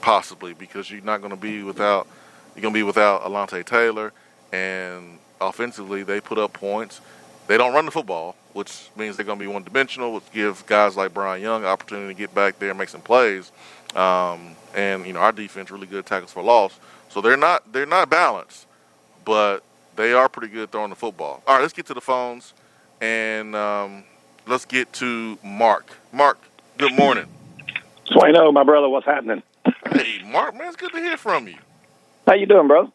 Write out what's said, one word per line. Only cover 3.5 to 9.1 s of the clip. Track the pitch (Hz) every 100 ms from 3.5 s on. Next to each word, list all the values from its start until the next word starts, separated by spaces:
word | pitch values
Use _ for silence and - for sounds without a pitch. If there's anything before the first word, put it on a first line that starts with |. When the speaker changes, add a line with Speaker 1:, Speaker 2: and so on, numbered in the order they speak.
| 90
Speaker 1:
Taylor, | 87 120 117 110 107 _ _ _ _
and | 92 95 95 92 90 87 85 _ _
offensively | 95 - 120 120 95 98
they | 98 101
put | - 107
up | 104
points. | - 101 104 110 - - - - - -
They | 107
don't | 123
run | 135 156
the |
football, | 160 117 87 82 - _
which | 98 101 - -
means | - 107